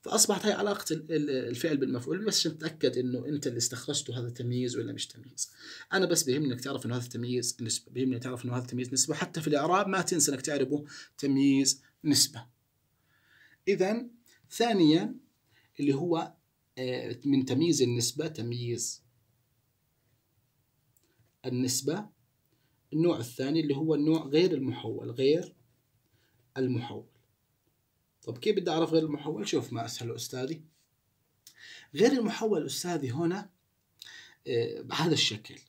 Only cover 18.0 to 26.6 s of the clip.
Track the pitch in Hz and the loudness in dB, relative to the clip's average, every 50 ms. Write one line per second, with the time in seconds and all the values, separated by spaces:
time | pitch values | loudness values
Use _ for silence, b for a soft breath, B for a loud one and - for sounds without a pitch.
18 | 117 - - 143 151 165 156 - 113 120 120 120 120 117 117 120 117 - - - | 2 0 0 -2 -4 -4 -2 -4 -4 -4 -4 -4 -2 -2 -2 -2 -4 -6 -8 -10
19 | _ _ _ _ _ _ _ _ _ _ _ _ _ _ _ _ _ _ _ _ | _ _ _ _ _ _ _ _ _ _ _ _ _ _ _ _ _ _ _ _
20 | _ _ _ _ _ _ _ _ _ _ _ _ _ _ _ _ _ _ _ _ | _ _ _ _ _ _ _ _ _ _ _ _ _ _ _ _ _ _ _ _
21 | _ _ _ _ _ _ _ _ - 131 127 127 131 127 - - 139 139 160 196 | _ _ _ _ _ _ _ _ -6 -4 0 0 0 0 0 0 0 0 -2 -2
22 | 214 - _ _ _ _ _ _ _ _ _ _ _ _ _ _ _ _ - 151 | -4 -8 _ _ _ _ _ _ _ _ _ _ _ _ _ _ _ _ 0 2
23 | 165 175 160 - 113 - - - 131 135 156 165 160 143 139 139 160 160 156 143 | 2 2 2 0 -4 -8 -6 -4 -2 0 0 0 2 2 0 0 2 0 2 2
24 | 147 156 160 160 156 135 143 156 180 185 165 139 135 127 113 - - 113 104 - | 4 4 4 2 2 2 4 4 6 6 4 0 -2 -2 -4 -4 -6 -8 -8 -6
25 | - 107 120 123 131 135 151 170 185 - - _ _ _ _ _ _ _ _ _ | -8 -8 -4 2 4 4 4 4 2 -4 -14 _ _ _ _ _ _ _ _ _
26 | _ _ _ _ _ _ _ _ _ _ _ - | _ _ _ _ _ _ _ _ _ _ _ -2